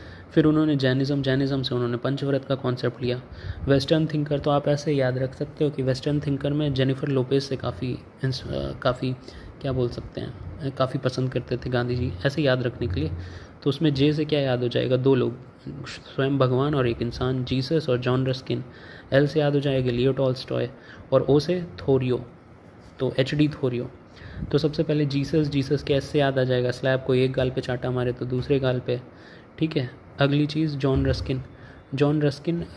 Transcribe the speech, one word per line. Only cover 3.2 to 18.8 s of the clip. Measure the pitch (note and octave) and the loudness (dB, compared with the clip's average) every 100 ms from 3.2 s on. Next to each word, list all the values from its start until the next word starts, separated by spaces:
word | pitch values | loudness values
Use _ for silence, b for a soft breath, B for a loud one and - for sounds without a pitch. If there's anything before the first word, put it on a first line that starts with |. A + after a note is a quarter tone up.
| - B B B - | -6 B B B 2
Western | C#3 C3 D#3+ D#3+ | 2 4 2 2
thinker | D3+ D3 C#3+ | 0 -2 0
तो | D3 | 2
आप | C#3+ C#3+ | 2 2
ऐसे | D3 D#3+ | 0 0
याद | C#3+ B2+ B2+ | 0 2 0
रख | C3 - | -4 -4
सकते | D3+ - | -8 -2
हो | D3 | -2
कि | C#3+ | 0
Western | C3 B2+ - D3 | -2 0 0 0
thinker | D3 C#3 C#3+ | 0 -2 0
में | D3 D3+ | 0 0
Jennifer | C3 C3 C3+ D3 | 2 0 0 0
Lopez | C3+ B2+ C#3 | 0 2 0
से | C3+ C3 | 0 -4
काफ़ी | B2 - C3 B2 - - | -6 -4 -6 -6 -10 -6
इंस-, | C3 B2+ C3 | -4 -4 -6
अ, | C3+ C#3 C3 | -6 -4 -2
काफ़ी | C3 B2 C3 C3 B B B - | 0 0 -2 -4 B B B -8
क्या | C#3 | -4
बोल | B2+ A#2+ | -2 -2
सकते | - - - | -4 -10 -10
हैं, | - - - - | -10 -10 -12 -8
अ, | C3+ | -6
काफ़ी | C3 C3 C3+ | -2 -2 0
पसंद | B2+ B2+ B2+ | -2 -2 -2
करते | B2+ - A#2+ | -2 -4 -4
थे | - | -2
गांधी | B2 B2 B2 | -2 0 -2
जी, | B2 - C#3+ | -2 -2 -2
ऐसे | C#3+ | 2
याद | C#3+ B2+ | 2 2
रखने | B2 - F#2 | 0 -2 -4
के | C3 | -2
लिए। | D3+ - B B B B | -4 -6 B B B B
तो | D3 | -2
उसमें | C3 D#3+ | 2 2
J | C3+ D3 | 4 4
से | D3+ D3+ | 2 0
क्या | D3+ | 0
याद | C3+ B2 | 2 0
हो | B2 | 0
जाएगा? | B2 B2 B2+ | 0 2 4
दो | C3 C3+ | 4 4
लोग, | A#2+ B2 - - C3+ C#3+ C3+ | 4 -2 -14 -16 -14 -12 -12
स्वयं | - - - C#3 C#3+ | -14 -10 -2 0 4
भगवान | B2+ B2+ C#3+ D3 | 4 4 2 2
और | B2 | 2
एक | A#2 | 0
इंसान | A#2+ - B2+ C3 B2+ | -4 -2 -2 -2 0
जीसस | C3 C3 E3 - | -2 2 0 2
और | B2 | 0
जॉन | B2 C3 C3 | 2 2 2
रस्किन। | C3 - B2 C3 B | -2 -4 -6 -6 B